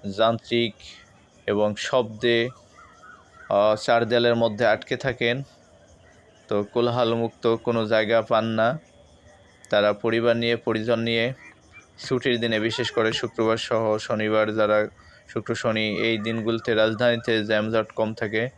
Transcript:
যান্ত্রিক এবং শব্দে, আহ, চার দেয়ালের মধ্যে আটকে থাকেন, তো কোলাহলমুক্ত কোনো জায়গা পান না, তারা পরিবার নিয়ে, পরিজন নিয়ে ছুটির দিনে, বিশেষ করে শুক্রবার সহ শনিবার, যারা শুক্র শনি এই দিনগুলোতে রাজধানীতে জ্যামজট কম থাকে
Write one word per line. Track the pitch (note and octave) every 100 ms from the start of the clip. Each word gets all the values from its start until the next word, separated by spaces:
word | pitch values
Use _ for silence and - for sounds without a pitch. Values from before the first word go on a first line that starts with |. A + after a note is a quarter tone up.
| G2+ G2
যান্ত্রিক | A2 A#2 - A#2+ A#2 - - - - _ _ _ -
এবং | G#2 G#2 G#2
শব্দে, | - C3 A2+ G#2+ A#2+ A#2 A#2+ - - - - - - - _ - -
আহ, | G2+ G#2+ G#2+
চার | - A#2
দেয়ালের | A2+ A#2+ A#2+
মধ্যে | A#2 A#2 G#2 A#2
আটকে | A2 - B2+
থাকেন, | C3+ A#2+ A#2 B2+ C#3 - _ - - - - - _ _ -
তো | G#2
কোলাহলমুক্ত | G#2 B2 A#2+ A#2+ A#2 A#2 A2+ _ A#2 A2+
কোনো | - A#2 G#2+
জায়গা | A2 G#2+ A2+
পান | A2 A2+
না, | A2 A2 A2+ D#3 _ _ - _ - - _ _ -
তারা | G#2 G#2
পরিবার | G#2 A#2 A2+ A#2 A#2
নিয়ে, | A#2 A#2
পরিজন | A#2 A2 A2 A#2
নিয়ে | A#2 A#2 A#2 C3+ - - _ - _ -
ছুটির | - B2+ C3+ A#2+
দিনে, | A2+ A2
বিশেষ | A2+ A2 A#2
করে | - A2
শুক্রবার | A2+ A#2+ - A2 A2+
সহ | - A2+ A2 G#2+
শনিবার, | - A2 G#2+ G#2+ G#2+
যারা | A2 G#2 G#2+ G#2+ - - - _
শুক্র | A#2+ -
শনি | A2+ A#2+ A2 A2 F#2
এই | A2+ A2+
দিনগুলোতে | G#2+ A2+ A2 A2+ -
রাজধানীতে | A2 A2 A2 A#2+ A#2 A#2 A2+
জ্যামজট | G#2 G#2+ G#2+ A2 A2
কম | - A2
থাকে | G#2+ A2 A2 B2